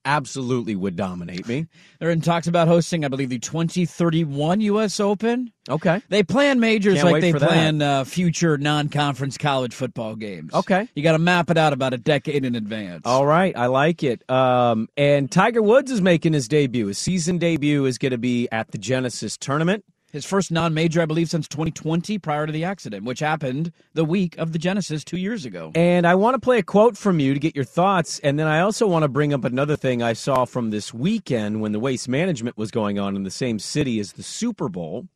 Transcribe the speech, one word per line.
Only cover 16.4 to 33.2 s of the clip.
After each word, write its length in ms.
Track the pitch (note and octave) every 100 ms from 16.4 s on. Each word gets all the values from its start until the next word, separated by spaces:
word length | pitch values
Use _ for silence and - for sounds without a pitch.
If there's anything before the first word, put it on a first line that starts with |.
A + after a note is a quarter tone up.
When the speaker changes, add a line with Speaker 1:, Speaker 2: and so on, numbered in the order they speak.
| A2
Speaker 1:
debut. 400 | D3+ C#3 A#2+ G2+
His 100 | G2+
season 420 | - F#3 D#3 F3+
debut 440 | E3+ D#3 D3 D3
is 140 | C3+ B2
gonna 200 | C#3 B2
be 300 | B2 A#2+ A#2+
at 180 | A2+ A2
the 60 | A2+
Genesis 580 | G2 C3 B2+ - G#2+ -
tournament. 480 | - D3+ E3 G#3 - _ _
Speaker 2:
His 140 | D3 -
first 260 | G3 E3+
non-major, 500 | E3 E3 D#3 E3 E3
I 40 | D#3
believe, 240 | D#3+ E3
since 180 | E3 -
twenty 240 | C#3+ E3
twenty, 460 | - D#3 E3+ F#3 G#3+
prior 280 | D#3+ D3 D#3
to 60 |
the 140 | D#3 F3
accident, 400 | G3 A#2+ G2+ A2+
which 160 | B2+
happened 500 | D3+ D#3 C3+ C3+ E3+ - _
the 100 | D#3
week 340 | D#3 G3 F3 -
of 140 | E3
the 80 | D#3+
Genesis 460 | F3+ G3+ D#3+ D3+ -
two 100 | F3
years 300 | F#3+ A#3 B2+
ago. 260 | F2 D#2+
Speaker 1:
And 320 | D#3+ F3 F3 E3+
I 100 | F#3
wanna 220 | A3 B3+
play 200 | B3+ A#3+
a 60 |
quote 340 | E3 G3+ A#3+ G3
from 240 | G3+ E3+
you 120 | C3+
to 60 | C#3
get 160 | D#3+ C#3
your 80 |
thoughts, 560 | B2 E3+ F#3+ F#3 - -
and 180 | F#3+ D3
then 80 | D#3
I 140 | D#3
also 280 | G3 - G#3+
wanna 200 | E3 D3
bring 260 | B2+ D3
up 120 | C#3 B2
another 320 | B2+ D3 D3
thing 260 | C3 A#2+
I 80 | A#2
saw 320 | A2 - C3+
from 260 | B2 B2+ A2
this 240 | G#2 -
weekend 680 | A#2 E3+ A3+ - A#2 G#2 G#2+
when 100 | G#2+
the 80 | G#2
Waste 300 | C3 B2+ -
Management 480 | C3+ F#3 B2+ A2+ -
was 140 | G#2+
going 280 | A#2 G#2 G2+
on 160 | G2
in 80 | G2